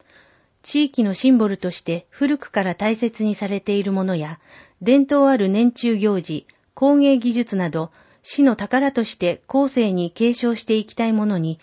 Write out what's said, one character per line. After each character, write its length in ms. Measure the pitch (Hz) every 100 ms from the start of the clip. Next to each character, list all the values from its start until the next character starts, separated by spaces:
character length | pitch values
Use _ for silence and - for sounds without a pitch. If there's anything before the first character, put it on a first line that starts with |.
| _ _ _ _ _ _
地 240 | - 294 285
域 180 | -
の 100 | 208
シ 160 | 185 262
ン 80 | 247
ボ 100 | 214
ル 80 | 196
と 140 | 185
し 100 | -
て 260 | - 170 -
古 260 | - 277 285
く 140 | -
か 120 | 208
ら 120 | 185
大 200 | 170 214
切 300 | 220 233 226
に 100 | 214
さ 140 | 202 196
れ 120 | 202
て 140 | 214
い 80 | 202
る 100 | 196
も 120 | 190
の 120 | 190 175
や、 220 | 151 160 _ - - _
伝 220 | 185 277
統 240 | 277 285 277
あ 80 | 254
る 120 | 196
年 240 | 202 240
中 240 | - 240 214
行 240 | 208 196
事、 260 | 165 151 - _ _
工 220 | - 269 285
芸 220 | 277 269
技 140 | 240
術 240 | 233 226 190
な 140 | 175
ど、 200 | 160 160 _ _ _
市 200 | - -
の 140 | 269 214
宝 360 | 202 262 277
と 120 | 262
し 120 | 220 -
て 260 | 175 - _
後 220 | 269 277
世 240 | 254 214
に 180 | 180 170
継 240 | - 233
承 220 | 240 240 220
し 80 |
て 100 | -
い 100 | 220
き 100 | 214
た 120 | - 226
い 60 |
も 140 | 220 214
の 120 | 185
に、 200 | 160 160